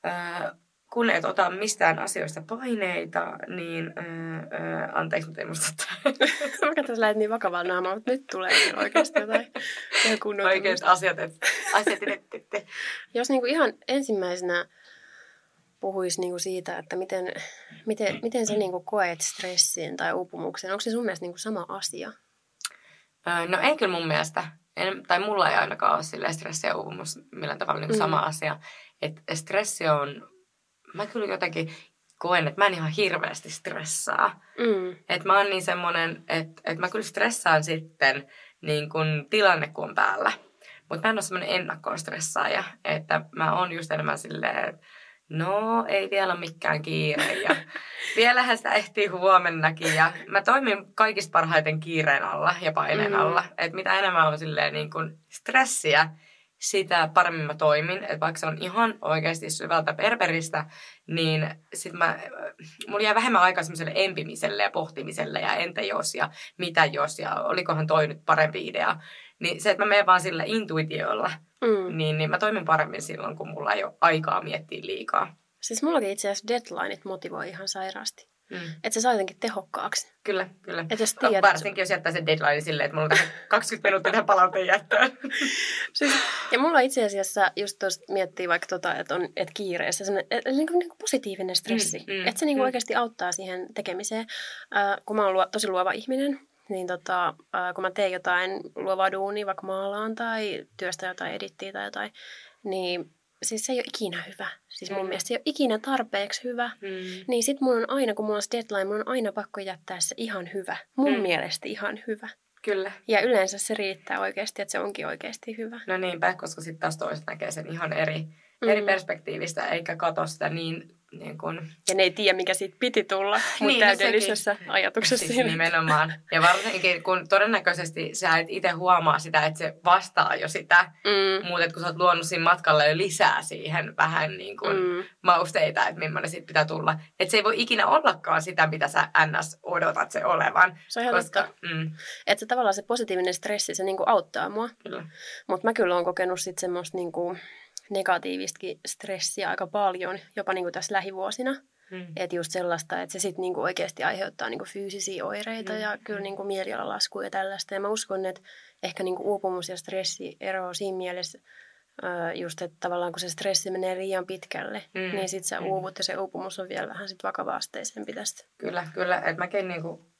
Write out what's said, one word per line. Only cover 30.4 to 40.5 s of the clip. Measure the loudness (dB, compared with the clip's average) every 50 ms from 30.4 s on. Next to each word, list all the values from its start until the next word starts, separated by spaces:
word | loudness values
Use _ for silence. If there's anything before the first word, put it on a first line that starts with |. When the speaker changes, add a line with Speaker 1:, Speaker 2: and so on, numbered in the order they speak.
| _ _ _ _ _ _ _ _ _ -14 -8
Speaker 1:
mä | -8 -8
kyllä | -6 -4 -4 -2 -2 -2
jotenkin | -2 -2 -2 -2 -4 -4 -4 -8 -16 -20 _ _ _ _ _ _ _
koen, | 0 2 4 4 4
että | 2 4 4
mä | 4
en | 4 4
ihan | 2 -2 -2
hirveästi | 2 2 2 2 2 -2 -2 -4 -6 -10 -12 -14
stressaa. | -14 -10 _ -8 -8 -6 -6 -4 -4 -4 -2 -2 2 2 2 2 0 -6 _ _ _ 0
Speaker 2:
Mm. | 2 2 2 2 -2 -4 -8 -10 _ -4
Speaker 1:
Et | -4 -2 2
mä | 4 6
oon | 6 6 4
niin | 2 0
semmonen, | 0 -2 -2 0 0 0 2 2 0 0 -2 -8 -6 -2
et, | -2 -2 -2 -4 -12 -8 -6
et | -6 -2
mä | -2 -4 -4
kyllä | -4 -6 -8
stressaan | -6 -2 0 0 2 0 2 4 4 4 4 4
sitten | 2 -4 -4 -4 -12 _ _ 4 4 4 2 -6 _ -20 -20 -20 -20 _ _
niin | -2 0 0 0 0 -2
kun | -2 0 0 2 0 -2 -2 0
tilanne | 2 6 6 6 6 4 2
kun | -4 -4 -6 -6 -2
on | 2
päällä. | 2 2 4 2 2 0 0 0 -2 -12 _